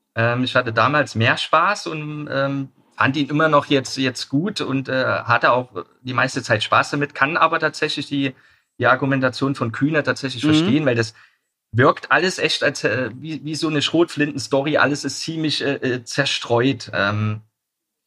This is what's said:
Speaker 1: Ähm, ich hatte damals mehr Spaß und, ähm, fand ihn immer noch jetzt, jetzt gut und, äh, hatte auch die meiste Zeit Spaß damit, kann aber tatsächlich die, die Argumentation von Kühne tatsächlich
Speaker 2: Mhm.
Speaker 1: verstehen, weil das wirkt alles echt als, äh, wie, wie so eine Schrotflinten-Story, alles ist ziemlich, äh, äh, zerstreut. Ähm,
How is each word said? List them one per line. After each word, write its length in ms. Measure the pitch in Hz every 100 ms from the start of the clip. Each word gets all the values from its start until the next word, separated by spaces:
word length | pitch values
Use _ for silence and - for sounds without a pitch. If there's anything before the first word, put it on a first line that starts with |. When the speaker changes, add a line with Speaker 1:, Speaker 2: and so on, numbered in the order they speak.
| _
Speaker 1:
Ähm, 300 | 117 117 120
ich 100 | 127
hatte 180 | 127 120
damals 440 | 113 120 151 131 110
mehr 200 | 117 160
Spaß 520 | - 160 180 202 170
und, 400 | 156 151 151 147
ähm, 380 | 135 139 139 131 _ _ -
fand 200 | 117 143
ihn 120 | 139
immer 200 | 151 156
noch 180 | 147 -
jetzt, 320 | 139 - -
jetzt 300 | 131 123 -
gut 340 | 139 202 208
und, 260 | 135 135 131
äh, 160 | 131
hatte 480 | 120 98 - 117 147
auch 320 | 123 123 90 - _
die 120 | 127
meiste 280 | 123 131 143
Zeit 200 | 123 110
Spaß 280 | - 113 139
damit, 240 | 147 143
kann 220 | - 139 165
aber 220 | 160 160
tatsächlich 480 | 156 - 151 - 139
die, 280 | 143 135 - _ _ _ -
die 80 | 120
Argumentation 680 | 127 135 135 131 - 139
von 180 | 135 117
Kühne 300 | - 143 156
tatsächlich 420 | 135 120 131 123
Speaker 2:
Mhm. 100 | 147
Speaker 1:
verstehen, 320 | 156 170 151 143
weil 80 |
das 180 | 117 113 - _ _ _ _ _
wirkt 380 | 107 143 - -
alles 280 | 139 185 -
echt 260 | 160 -
als, 180 | 143 143
äh, 280 | 147 120 120
wie, 300 | 127 156 139
wie 100 | 143
so 140 | 151 160
eine 120 | 147
Schrotflinten-Story, 960 | - 160 170 - 147 139 110 139 143 147
alles 280 | 131 143
ist 160 | 139 -
ziemlich, 420 | - 160 156 -
äh, 120 | 135
äh, 300 | 135 131 123
zerstreut. 840 | - - 135 - - 120 127 117 -
Ähm, 500 | 95 101 104 107 107 - _ _ _ _ _